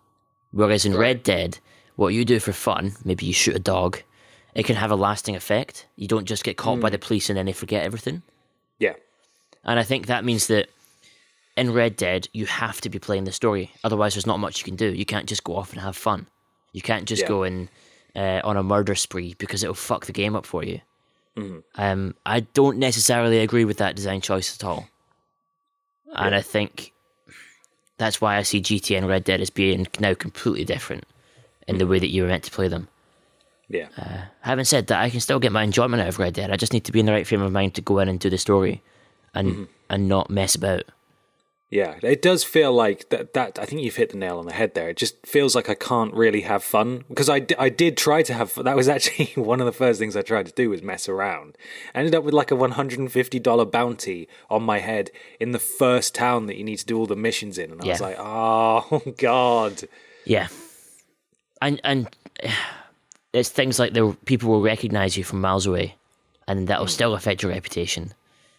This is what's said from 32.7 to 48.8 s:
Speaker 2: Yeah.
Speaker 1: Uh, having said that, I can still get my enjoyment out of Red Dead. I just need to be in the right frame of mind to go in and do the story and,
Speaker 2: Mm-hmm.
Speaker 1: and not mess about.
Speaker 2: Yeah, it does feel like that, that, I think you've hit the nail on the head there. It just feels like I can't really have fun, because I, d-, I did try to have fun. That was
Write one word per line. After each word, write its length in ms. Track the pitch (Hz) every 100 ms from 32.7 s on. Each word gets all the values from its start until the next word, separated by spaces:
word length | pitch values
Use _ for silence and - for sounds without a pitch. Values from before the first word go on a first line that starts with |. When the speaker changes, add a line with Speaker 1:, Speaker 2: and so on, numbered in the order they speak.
| 85 90 _ _ _ _ _ _ _ -
Speaker 2:
Yeah. 200 | 104 - -
Speaker 1:
Uh, 280 | 92 92 92 _
having 220 | 120 131
said 220 | 127 139 -
that, 160 | 95
I 80 | 120
can 100 | 120
still 200 | - 139
get 120 | 117
my 100 | 107
enjoyment 360 | 107 110 123 120
out 60 | 92
of 100 | 87
Red 160 | 90
Dead. 160 | 85 98
I 60 | 98
just 160 | 110
need 120 | 113
to 80 | -
be 80 | 113
in 60 | 107
the 60 |
right 140 | 107 82
frame 160 | 107
of 80 | 98
mind 220 | 98 95
to 60 | -
go 160 | - 98
in 100 | 95
and 120 | 92
do 100 | 98
the 80 | 90
story 440 | - 98 95 95 _ _ _ _ _
and, 140 | - 95
Speaker 2:
Mm-hmm. 140 | 95 95 _ -
Speaker 1:
and 180 | 98 95
not 220 | 95 -
mess 240 | 98 95
about. 300 | - 98 92 - _ _ _ _ _ _ _ -
Speaker 2:
Yeah, 280 | 101 87 78
it 220 | - 139
does 220 | 180 180
feel 280 | - 160 143
like 360 | 120 110 98 -
that, 260 | 117 -
that, 240 | 135 113 95
I 60 | 104
think 160 | 147
you've 140 | 123 -
hit 140 | 113
the 60 | 101
nail 220 | 92 87
on 80 | 85
the 60 |
head 220 | 87 107
there. 140 | - 82
It 80 | 85
just 300 | 110 - -
feels 300 | 147 139 123
like 120 | 110
I 60 |
can't 400 | 104 - 120 110
really 280 | 107 113 104
have 200 | 101 101
fun, 420 | - 107 117 123 -
because 200 | - 143
I, 120 | 143
d-, 160 | 131 156
I 120 | 131
did 260 | 117 170 -
try 260 | 151 151
to 100 | 156
have 180 | 117 110
fun. 120 | - 127
That 100 |
was 120 | 139